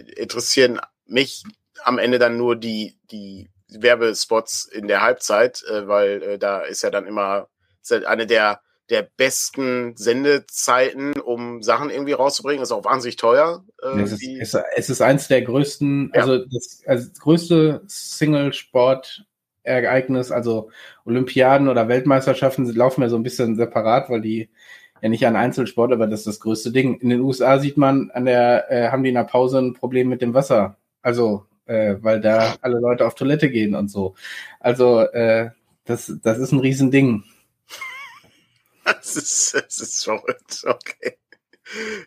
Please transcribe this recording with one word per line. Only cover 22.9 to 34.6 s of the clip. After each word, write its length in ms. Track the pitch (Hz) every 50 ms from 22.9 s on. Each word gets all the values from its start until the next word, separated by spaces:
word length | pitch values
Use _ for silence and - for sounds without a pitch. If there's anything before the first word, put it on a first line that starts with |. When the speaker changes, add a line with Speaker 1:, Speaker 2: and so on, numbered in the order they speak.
| - - 131
Speaker 2:
ja 80 | 117
so 60 | 117
ein 60 | 113 117
bisschen 340 | 127 - - 123 113 110
separat, 520 | 107 117 113 - 117 110 110 117 123 123 -
weil 140 | 123 113 107
die 260 | 110 110 113 110 - _ _ _ - - - - _ _ _ -
ja 80 | 110
nicht 160 | 113 113 131
an 100 | 117 113
Einzelsport, 560 | 101 120 127 - - 123 107 - - 117 127 127
aber 140 | 110 113
das 140 | 104 110 107
ist 60 | -
das 140 | 107 101 -
größte 320 | - 110 110 110 - 127 117
Ding. 260 | 131 127 127 117 -
In 100 | - 120
den 100 | 123 120
U 100 | 127 135
S 120 | 127 127 117
A 160 | 131 135 135
sieht 180 | 143 143 -
man 340 | 151 139 135 135 139 120 - -
an 120 | 123 123
der, 480 | 127 123 123 120 120 120 - - - 135
äh, 160 | 120 120 113
haben 140 | 131 135 131
die 80 | 131
in 40 | 123
der 100 | 123 113
Pause 340 | - - 123 127 127 135 131
ein 160 | 127 127 123
Problem 340 | - - 123 127 127 127 127
mit 140 | 127 127 127
dem 100 | 120 120
Wasser. 460 | 135 139 - 135 110 98 95 - _ _ _ _ _ -
Also, 420 | 127 120 120 120 110 104 98 - _ _ _ _
äh, 300 | - 117 110 107 104 101 95
weil 220 | 107 110 110 107 104
da 320 | 107 110 110 113 110 113 - -
alle 180 | 127 120 117
Leute 260 | 120 120 123 120 117
auf 80 | 113 -
Toilette 360 | - 135 135 147 151 160 135
gehen 240 | 123 113 107 104 101
und 140 | - 101 101
so. 260 | - 101 95 95 - _ - - - - - - -
Also, 420 | _